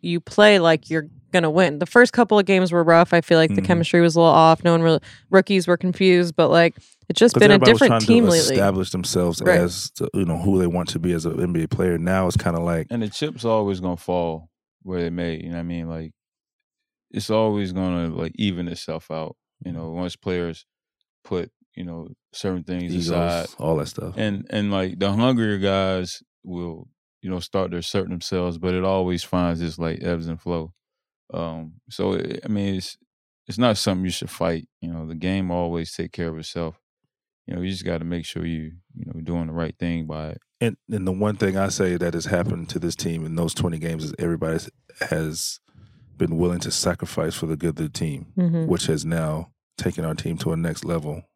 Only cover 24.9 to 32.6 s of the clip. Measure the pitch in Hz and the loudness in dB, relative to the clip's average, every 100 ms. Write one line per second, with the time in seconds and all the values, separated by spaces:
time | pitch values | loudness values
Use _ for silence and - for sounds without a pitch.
24.9 | 90 98 101 123 123 110 101 98 98 95 | -2 -2 2 2 2 0 0 0 0 0
25.9 | 92 90 - _ _ 90 87 87 82 - | -2 -4 -10 _ _ -12 -10 -10 -12 -18
26.9 | _ _ _ 92 92 85 98 90 87 85 | _ _ _ -8 -8 -4 -4 -2 -4 -4
27.9 | 101 90 87 - 95 90 82 90 92 95 | -4 -4 -8 -4 -4 -4 -4 -4 -2 0
28.9 | 95 90 87 - 90 87 85 82 78 82 | 0 0 -4 -2 -2 0 -2 -6 -4 -6
29.9 | 80 85 85 82 80 - 87 80 _ _ | -4 -4 -4 -6 -8 -6 -6 -8 _ _
30.9 | _ _ _ _ 85 85 80 80 82 _ | _ _ _ _ -8 -8 -10 -14 -20 _
31.9 | - 95 92 82 - - 104 | -4 -2 -2 -6 -8 -6 -4